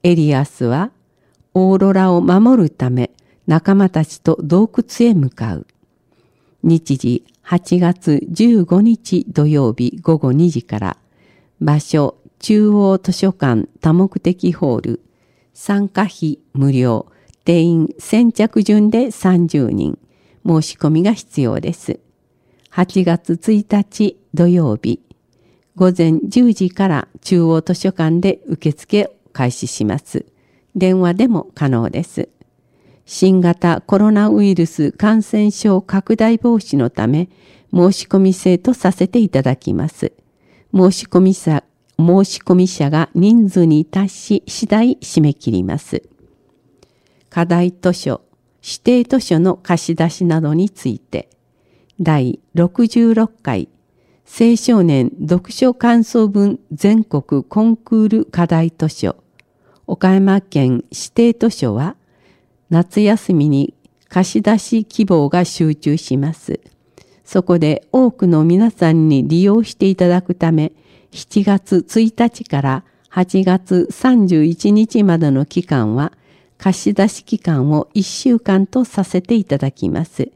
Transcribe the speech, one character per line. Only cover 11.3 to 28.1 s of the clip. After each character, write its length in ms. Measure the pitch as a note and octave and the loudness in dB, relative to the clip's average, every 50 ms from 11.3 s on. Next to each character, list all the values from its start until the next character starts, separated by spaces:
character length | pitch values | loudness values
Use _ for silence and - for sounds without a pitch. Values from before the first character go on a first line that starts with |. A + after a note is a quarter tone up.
| _ _ _ _ _ _ | _ _ _ _ _ _
場 200 | D#3+ D3 D3 D3+ | -2 0 0 -2
所、 360 | - - - D#3 C#3+ C3+ - _ _ - _ _ | -2 -2 -2 0 0 -2 -4 _ _ -20 _ _
中 300 | - - G#3+ G#3 G#3+ G#3 | -4 0 0 2 2 2
央 280 | G#3 G#3 G3+ G3 F#3+ F#3 | 2 2 2 2 0 0
図 140 | _ - | _ -4
書 200 | F3+ - - F#3+ | -4 -2 -2 -2
館 360 | F#3 _ - C3+ A#2+ A2 - - _ _ | -2 _ -2 -2 0 -2 -4 -6 _ _
多 140 | - D#3 D#3+ | 0 0 2
目 260 | F3 F#3+ F#3+ - F#3+ | 2 2 0 -2 -4
的 340 | _ - F3+ F3+ - - E3 | _ -4 -4 -2 -2 -4 -2
ホ 240 | - - C#3+ A#2+ A2 | -2 -2 -2 -2 -4
ー 40 | |
ル。 200 | - - A#2 - _ _ _ _ _ _ _ _ _ _ _ | -4 -6 -8 -8 _ _ _ _ _ _ _ _ _ _ _
参 340 | - - - G3+ G3+ G3+ F#3+ | -18 -6 -4 -2 -2 -2 -4
加 160 | _ G3+ A#3 | _ -4 -4
費 360 | F#3 - - - D#3 C#3+ - _ _ _ | -4 -4 -6 -6 -6 -6 -8 _ _ _
無 180 | C#3 C3+ C#3+ | -2 0 0
料。 340 | C3+ B2+ B2+ B2 A#2 G#2+ - _ _ _ _ _ _ _ _ | 0 0 0 0 -2 -2 -6 _ _ _ _ _ _ _ _
定 160 | - E3+ E3+ | 0 0 2
員 280 | D#3+ E3+ E3+ E3 D#3 - - - | 2 2 2 0 0 -2 -6 -12
先 320 | - - - A3 A#3+ A#3 | -8 -2 0 2 2 2
着 320 | A3+ - G#3 A3 - A3 G3+ | 2 0 -2 0 0 -2 0
順 260 | - G#3 G#3+ G#3 G#3+ | 2 2 2 2 2
で 220 | G#3+ A3+ B3+ A#3+ | 2 0 -2 -2
三 360 | G#3 - - F#3 F#3 F3 F3 D#3+ | -6 -4 0 0 2 2 0 0
十 220 | - D3+ C3 A2 | 0 -2 -2 -2
人。 300 | - G2 D2+ D2 - - _ _ _ _ _ _ _ _ _ | -2 -4 -4 -4 -6 -10 _ _ _ _ _ _ _ _ _
申 160 | - E3 D#3 | 0 0 0
し 160 | D#3 - - _ | 0 -4 -8 _
込 120 | - D3 | -2 0
み 140 | D#3 D#3+ F3+ | 0 2 0
が 100 | G3+ A#3 | 0 -2
必 280 | - - _ - - | -4 -6 _ -6 -4
要 180 | C3+ A#2+ G#2 - | -4 -2 -4 -4
で 140 | - - E3+ | -6 -8 -10
す。 260 | - - - - - _ _ _ _ _ _ _ _ _ _ _ _ _ _ _ | -10 -8 -10 -10 -10 _ _ _ _ _ _ _ _ _ _ _ _ _ _ _
八 280 | - F#3 - - F#3+ F3+ | -4 -4 -2 0 -2 0
月 340 | F3 E3+ F3 _ - E3+ E3 - - A3 | 0 0 -2 _ -4 -6 -4 -2 0 0
一 140 | G#3 G#3 _ | 0 0 _
日 460 | - G3+ G3 _ - - G#3+ G3+ - _ _ _ - | -2 -2 -2 _ -4 -2 -2 -2 -2 _ _ _ -2
土 140 | D3+ F3 F3 | 0 2 4
曜 300 | F3 F3+ D#3+ C3+ G#2+ G#2+ | 4 2 2 0 -2 -4
日、 220 | - A2 A#2 - _ _ _ _ _ _ _ _ _ _ _ _ _ _ _ | -4 -6 -6 -6 _ _ _ _ _ _ _ _ _ _ _ _ _ _ _
午 180 | - F#3 F#3 F3+ | 0 0 0 2
前 240 | F#3 E3 E3 D#3+ D#3+ - | 2 2 2 2 0 -2
十 300 | G3 - B3 B3 A#3+ G#3+ | -2 0 2 2 2 2
時 180 | - F#3+ F3+ | 0 -2 -6
か 160 | - - G3 F#3+ | -2 -2 -2 0
ら 200 | D#3+ C#3 - _ _ - | 0 -2 -4 _ _ -20
中 220 | _ - F#3+ F3 E3+ | _ -2 0 2 2
央 180 | E3 E3 E3 | 2 0 0
図 140 | D#3+ - F3+ | 0 -4 -6
書 160 | F3 - G3 | -2 -2 -6
館 280 | F#3+ - E3 D#3+ | -2 -2 -2 0